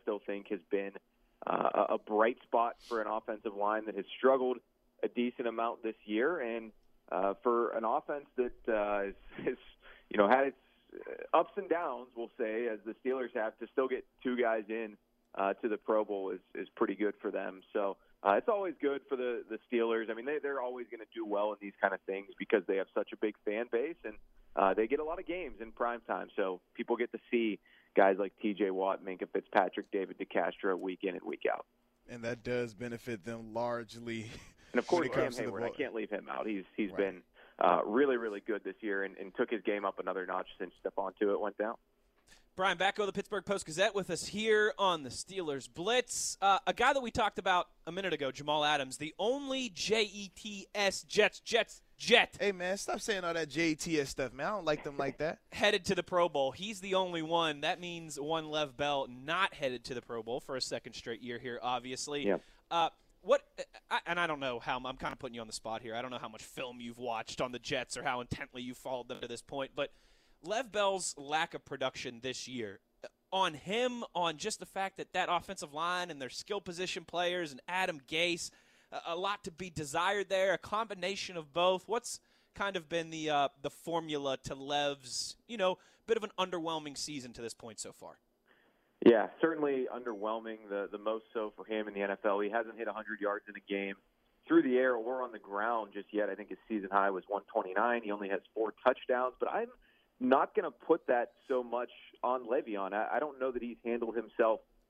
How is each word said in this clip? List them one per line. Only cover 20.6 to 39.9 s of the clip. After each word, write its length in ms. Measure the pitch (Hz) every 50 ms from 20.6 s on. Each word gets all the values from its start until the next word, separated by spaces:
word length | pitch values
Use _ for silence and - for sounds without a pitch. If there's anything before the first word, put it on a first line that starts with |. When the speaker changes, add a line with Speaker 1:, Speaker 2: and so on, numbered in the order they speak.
| 123 123 127 127 120 107
Speaker 1:
gonna 120 | 120 113 107 - -
do 100 | 113 110
well 260 | 104 101 101 104 107 104
in 40 | -
these 100 | 101 101 - -
kind 140 | 104 98 95
of 80 | -
things 260 | - - 98 98 98 - -
because 260 | - 95 - 113 101 90
they 80 | - 95
have 100 | 95 92 - -
such 180 | 110 101 - 110
a 20 |
big 200 | - - 107 - _ -
fan 200 | 107 104 110 120 120
base, 240 | 117 113 135 160 175 _ -
and 120 | 110 107 - - - - - - - - -
uh, 140 | 98 95 92
they 100 | 104 113
get 140 | 113 139 147
a 40 | 151
lot 140 | 156 175 190
of 60 | -
games 300 | - 170 185 170 127 107 101
in 100 | 113 113
prime 300 | 110 - 123 120 117 117 -
time, 220 | - 101 90 92 92 -
so 240 | 107 98 95 92 90 _ _ -
people 200 | - 117 - 120
get 140 | 113 120 - -
to 60 | - - -
see 280 | 120 117 113 107 98 - _ _ - - _ _ -
guys 220 | 104 98 95 98 92
like 140 | 101 92 - -
T 120 | - 107 98
J 160 | 90 104 95
Watt, 340 | 92 92 95 95 92 - 90
Minkah 260 | 98 92 87 101 - -
Fitzpatrick, 560 | 92 - - - 107 92 90 - 104 98 -
David 260 | - 98 92 90 92 -
DeCastro 580 | 95 - - 101 85 87 - - - 98 92
week 220 | 82 92 95 92 - -
in 120 | 95 87
and 80 | 82 87
week 220 | 85 71 - - -
out. 140 | - - - _ _ _ _ _ _ _ _
Speaker 2:
And 160 | - 123 120 113
that 200 | 120 123 117 -
does 300 | 123 123 123 123 117 104
benefit 500 | 92 123 120 117 113 - 123 117 107 -
them 300 | 117 117 113 113 110 107
largely 720 | 113 120 120 120 117 117 101 110 117 120 117 113 113 107 113 - - - -
<laughs> 220 | - _ - - -
Speaker 1:
And 60 | 165
of 60 | -
course, 140 | - 180 170
Speaker 2:
when 100 | 156 127
it 40 | 127
Speaker 1:
Cam 100 | 135 -
Speaker 2:
comes 120 | 127 120
to 40 | 120
the 60 | 110
Speaker 1:
Hayward, 160 | - 98 95 -
I 40 |
Speaker 2:
ball. 80 | - -
Speaker 1:
can't 200 | - 135 113 107
leave 160 | 113 107 -
him 160 | 107 90 - -
out. 160 | 69 65 73
He's, 200 | 113 104 95 90 - -
he's 140 | - 107 92
Speaker 2:
Right. 80 | 95
Speaker 1:
been, 240 | - 98 95 90 90 - _ _ - - - - -
uh, 220 | - 90 87 85 -
really, 320 | - 104 131 147 135 127
really 240 | 117 117 110 101 101 -
good 180 | - 107 101 -
this 120 | 95 92 -
year 220 | 113 104 98 98 98
and, 140 | 95 95
and 180 | - 98 95 -
took 140 | - - -
his 120 | 120 101 -
game 220 | 110 104 101 101
up 140 | 95